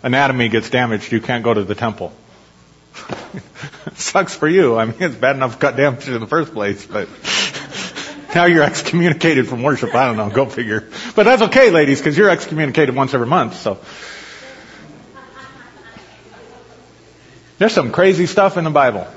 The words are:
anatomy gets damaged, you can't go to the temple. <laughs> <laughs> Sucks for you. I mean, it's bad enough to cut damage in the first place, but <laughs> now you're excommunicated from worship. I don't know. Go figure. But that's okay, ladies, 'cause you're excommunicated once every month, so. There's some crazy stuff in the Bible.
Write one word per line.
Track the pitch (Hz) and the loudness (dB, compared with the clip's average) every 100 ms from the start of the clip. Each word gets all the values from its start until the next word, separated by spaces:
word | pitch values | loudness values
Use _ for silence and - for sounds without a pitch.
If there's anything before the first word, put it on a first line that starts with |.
anatomy | 131 131 139 127 117 | 0 2 2 2 0
gets | 113 104 | 0 0
damaged, | 127 123 107 - | -2 0 -4 -2
you | 117 | -4
can't | 113 123 | -2 -4
go | 113 | 0
to | 107 | 0
the | 95 | -2
temple. | 104 117 101 87 - _ _ _ _ _ _ _ | -4 -6 -6 -12 -14 _ _ _ _ _ _ _
<laughs> | - - - - - - - 143 - - | -20 -16 -14 -14 -18 -20 -18 -18 -16 -18
<laughs> | |
Sucks | - - 196 185 | -12 -4 -2 -2
for | - 151 | -2 2
you. | 185 147 113 | 4 4 2
I | 113 | 0
mean, | 120 | -2
it's | 180 | -6
bad | 110 127 139 | 0 0 0
enough | 131 | -4
to | 113 | -2
cut | 143 127 | -2 2
damage | 143 123 - | 0 0 -6
in | 120 | -8
the | 110 | -2
first | 160 151 | -4 -4
place, | 110 101 101 | -4 -4 -4
but | - - 143 - - _ - - - - - - - - - | -6 -8 -8 -12 -16 _ -12 -12 -14 -14 -14 -14 -16 -16 -4
<laughs> | |
now | 170 175 | 2 4
you're | 165 | 4
excommunicated | 143 - - 170 175 147 165 139 117 | 2 -2 -4 0 0 2 2 2 -2
from | 123 | -2
worship. | 131 131 110 | -2 -2 -2
I | 120 131 | 0 0
don't | 110 | 0
know. | 104 | -2
Go | 110 135 | -2 -2
figure. | - 113 107 - - - | -4 -4 -4 -6 -16 -4
But | - | 2
that's | 208 247 | 4 4
okay, | 214 240 254 | 4 6 6
ladies, | 170 143 139 | 6 4 2
'cause | 165 147 | 0 2
you're | 208 | 4
excommunicated | 170 - 156 147 127 143 | 2 -2 -4 -2 2 0
once | 123 131 | 0 -2
every | 135 117 | -2 0
month, | 175 123 - | 0 0 -4
so. | - 196 - - - - - - 269 262 - - - - - 269 269 262 262 262 247 - - - 370 - - - 226 - - - - - - - - - - - | -6 -6 -12 -20 -18 -18 -20 -20 -20 -20 -20 -20 -20 -20 -20 -20 -20 -20 -20 -20 -20 -20 -20 -20 -20 -20 -20 -20 -20 -20 -20 -20 -20 -20 -20 -20 -20 -20 -20 0
There's | 214 | 2
some | - 123 | 2 0
crazy | 135 190 170 175 | 2 4 4 0
stuff | - 196 180 | 2 2 2
in | |
the | 160 | 0
Bible. | 147 131 104 87 | 4 2 0 -10